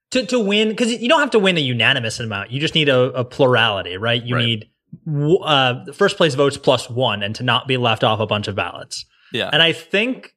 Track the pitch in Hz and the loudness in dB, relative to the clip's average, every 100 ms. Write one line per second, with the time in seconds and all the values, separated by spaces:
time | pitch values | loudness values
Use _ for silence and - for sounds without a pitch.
0 | _ 254 226 247 196 208 220 196 233 226 | _ -4 0 0 0 0 0 0 -2 0
1 | 240 320 285 220 190 175 131 120 113 135 | 0 2 2 2 2 2 0 2 2 2
2 | 113 - 117 98 101 131 156 165 143 127 | -2 -6 -6 -8 -6 -4 0 2 4 4
3 | 131 131 120 - 131 120 113 98 87 92 | 2 0 -4 2 4 4 2 0 -6 -6
4 | 117 120 120 120 117 110 - _ _ - | -2 -2 -2 -2 0 -2 -8 _ _ -14
5 | 165 143 147 185 151 139 127 127 - - | -6 -2 2 2 2 2 2 -2 -8 0
6 | 196 - 165 135 143 - - 127 - 120 | 0 2 2 2 0 2 0 0 -2 -2
7 | 123 104 101 110 123 120 127 127 120 107 | -2 -2 -6 -4 -2 0 0 0 0 2
8 | 123 107 107 107 104 95 87 - - - | 0 0 0 -2 -2 -6 -6 -10 -14 -16
9 | - _ _ 120 95 151 165 151 - 196 | -16 _ _ -6 -2 2 2 0 -2 -2
10 | 240 247 - | -2 -6 -14